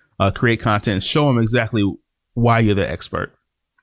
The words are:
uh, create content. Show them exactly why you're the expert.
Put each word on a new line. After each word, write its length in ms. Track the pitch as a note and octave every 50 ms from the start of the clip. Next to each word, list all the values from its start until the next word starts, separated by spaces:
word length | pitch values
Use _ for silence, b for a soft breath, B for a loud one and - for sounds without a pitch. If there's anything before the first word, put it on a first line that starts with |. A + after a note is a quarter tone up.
| b b b -
uh, 120 | G2 G2
create 300 | - - B2+ A#2 A#2 -
content. 420 | - A2+ G#2 G#2 - A#2 G2 F#2 -
Show 240 | - - D#3 D3
them 100 | C#3+ B2
exactly 460 | A#2 A2 G#2+ A#2+ B2 A2+ G#2 A#2+ G#2+ G2+ G2 E2+ - _ _ _ _ _ _ _
why 260 | B2 A#2 A#2+ A#2 A#2
you're 140 | A#2 G#2 G2+
the 160 | G2 F2 -
expert. 460 | E2 - - - - E2 F#2 - _ _ _ _ _ _ _ _ _ _